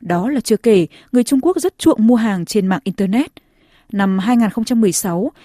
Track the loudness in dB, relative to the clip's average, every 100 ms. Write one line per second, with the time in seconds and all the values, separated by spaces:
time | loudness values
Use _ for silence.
0 | -4 -4 -2 -4 -2 0 2 2 2 -6
1 | _ -2 0 0 0 0 -2 -2 0 2
2 | 4 2 0 -2 -4 -2 0 -2 -4 -4
3 | -2 -2 -4 -8 _ _ _ _ _ -2
4 | 0 0 0 2 0 -2 -2 2 2 0
5 | -2 -4 -4 -8